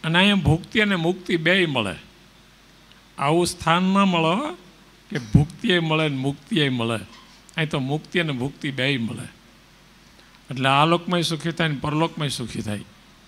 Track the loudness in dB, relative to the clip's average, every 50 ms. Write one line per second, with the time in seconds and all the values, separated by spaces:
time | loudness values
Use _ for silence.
0 | -4 2 2 4 4 4 4 4 4 2 2 2 0 -2 0 0 2 2 2 0
1 | 0 -2 -2 -2 -2 -2 -2 0 2 2 2 2 2 0 0 -2 -2 -2 -6 -10
2 | -14 -20 -20 -20 -20 -20 -20 -20 -20 -20 -20 _ -20 -20 -20 -20 -20 -20 -20 -20
3 | _ -20 _ -4 0 2 2 2 2 0 -4 -4 0 2 2 4 4 2 4 4
4 | 2 4 2 2 2 2 0 0 -2 -6 -8 -12 -18 -20 -20 -20 -20 -20 -20 -20
5 | _ -8 -8 -8 -8 2 4 4 4 4 -2 -6 0 2 2 2 2 2 0 2
6 | 2 0 -2 -2 -2 -4 -4 -6 -8 -2 0 2 2 2 2 0 0 0 -2 -2
7 | -6 -10 -20 -20 -20 -20 -20 -20 -20 -10 -4 -4 -4 -2 -2 -4 -2 -2 -4 -4
8 | -6 -4 -2 -2 0 0 -2 -2 -4 -6 -6 -6 -8 -8 -4 -2 -2 0 0 -2
9 | -2 -4 -6 -8 -12 -14 -16 -20 -20 -20 -20 -20 -20 -20 -20 -20 -20 -20 -20 -20
10 | -20 -20 -20 -20 -20 -20 -20 -20 -14 -12 -8 -2 0 2 4 4 4 4 4 0
11 | 0 -2 -2 0 0 -2 -4 -4 -4 -6 -2 -2 -2 -2 -2 -4 -4 -4 -2 0
12 | -2 -2 -2 -6 -6 -6 -6 -6 -8 -8 -8 -8 -6 -6 -8 -8 -10 -14 -20 -20
13 | -20 -20 -20 -20 -20